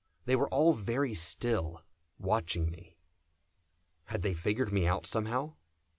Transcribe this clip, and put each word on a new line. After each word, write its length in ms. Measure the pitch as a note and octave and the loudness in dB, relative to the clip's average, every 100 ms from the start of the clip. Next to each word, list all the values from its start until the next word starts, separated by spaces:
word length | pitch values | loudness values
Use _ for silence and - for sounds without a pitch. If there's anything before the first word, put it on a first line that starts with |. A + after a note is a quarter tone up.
| _ _ - | _ _ 0
They 100 | B2+ | 0
were 120 | C3+ | 2
all 260 | - E3 | 2 4
very 400 | B2+ G2+ B2 C#3 | 2 0 0 0
still, 720 | G2 - - - G#2+ D#2+ - - _ _ - | -2 -4 -2 0 0 0 -8 -18 _ _ -8
watching 520 | F#2+ A2 - F2 D#2+ | 0 0 0 -2 -2
me. 280 | E2+ - _ _ _ _ _ _ _ _ _ _ _ - | -2 -12 _ _ _ _ _ _ _ _ _ _ _ -8
Had 160 | F#2 | -4
they 120 | F#2+ | -2
figured 380 | E2+ G#2+ A2 A2 | 0 0 0 2
me 140 | G2 F2 | 2 2
out 200 | F#2 - | 0 0
somehow? 480 | A#2 A2 B2 D3+ - _ _ _ | -2 0 -2 -2 -10 _ _ _